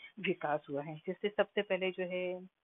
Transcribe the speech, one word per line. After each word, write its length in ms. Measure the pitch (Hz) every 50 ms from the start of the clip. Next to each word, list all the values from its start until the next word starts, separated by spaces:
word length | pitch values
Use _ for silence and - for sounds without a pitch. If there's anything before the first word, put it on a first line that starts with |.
| - - - -
विकास 420 | 185 185 196 - - 156 147 151 - -
हुआ 120 | 143 139 147
है। 140 | 156 156 156 -
जैसे 220 | - 185 - - 202
सबसे 340 | 208 - 202 - - - 202
पहले 280 | - 196 180 190 185
जो 140 | 180 - 185
है 420 | 175 180 180 180 180 180 180 185 185 _ _